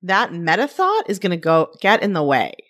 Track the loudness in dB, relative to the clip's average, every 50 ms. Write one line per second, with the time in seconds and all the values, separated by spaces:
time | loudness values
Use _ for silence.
0 | -4 -2 0 0 0 -2 -4 -4 -2 0 0 0 0 -2 -2 -2 0 0 0 0
1 | -2 -4 -6 -4 -2 -2 -2 -2 0 2 2 2 2 0 -4 -4 0 0 2 2
2 | 0 0 0 0 0 2 2 0 0 -4 -8 -16 -20